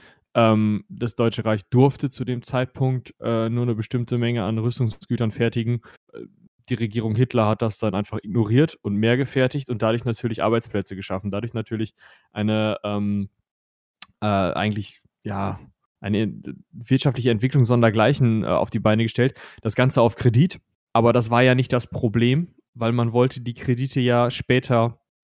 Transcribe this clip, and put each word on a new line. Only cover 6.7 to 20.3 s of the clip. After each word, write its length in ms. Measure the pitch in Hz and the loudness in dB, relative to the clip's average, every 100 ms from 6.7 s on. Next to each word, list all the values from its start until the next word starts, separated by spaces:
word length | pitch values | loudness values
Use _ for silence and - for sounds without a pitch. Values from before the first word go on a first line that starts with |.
| 123 | -4
Regierung 400 | 113 110 110 110 | -4 -4 -2 0
Hitler 320 | 127 120 107 | 0 2 2
hat 140 | 110 | 2
das 160 | 113 - | -2 -2
dann 160 | 107 | -2
einfach 260 | 95 104 110 | -2 -4 -8
ignoriert 540 | 107 120 104 120 156 - | -4 -2 2 4 2 0
und 140 | 104 101 | -4 0
mehr 220 | 113 123 | 2 2
gefertigt 520 | 131 131 131 147 131 | 0 0 0 -2 -6
und 120 | 110 | -4
dadurch 240 | 113 117 120 | -2 0 -2
natürlich 360 | 110 117 110 | -4 -4 -2
Arbeitsplätze 520 | 101 113 - 104 95 95 | 0 0 -2 -6 -6 -10
geschaffen. 340 | - 95 101 | -8 -6 -6
Dadurch 240 | 98 117 | -6 -6
natürlich 400 | 113 107 107 110 - _ _ _ | -8 -6 -6 -6 -10 _ _ _
eine, 460 | - 107 107 107 101 | -4 0 0 0 -2
ähm, 460 | 104 104 104 101 98 - _ _ _ _ _ _ - _ | -4 -4 -2 -2 -4 -10 _ _ _ _ _ _ -20 _
äh, 40 | 107 | -2
eigentlich, 760 | 101 90 - 104 104 101 - _ _ | 0 0 -2 -2 -4 -8 -14 _ _
ja, 360 | 107 98 98 95 - _ _ _ | -10 -6 -6 -8 -14 _ _ _
eine 340 | 101 104 107 55 - - _ | -4 -2 -2 -6 -14 -16 _
wirtschaftliche 600 | - 113 131 147 120 120 | -20 0 0 2 0 0
Entwicklung 340 | 107 131 143 117 | 0 0 2 4
sondergleichen, 760 | 123 117 107 110 143 120 110 | 4 4 4 2 4 2 2
äh, 40 | - | 0
auf 220 | 85 - | 0 0
die 100 | 113 | 0
Beine 240 | 107 110 | 2 2
gestellt. 300 | 113 - 131 - - - | 0 0 0 -2 -12 -8
Das 140 | 110 - | -4 0
Ganze 260 | 131 131 | 2 4
auf 140 | 117 - | 4 4
Kredit. 440 | 123 | 2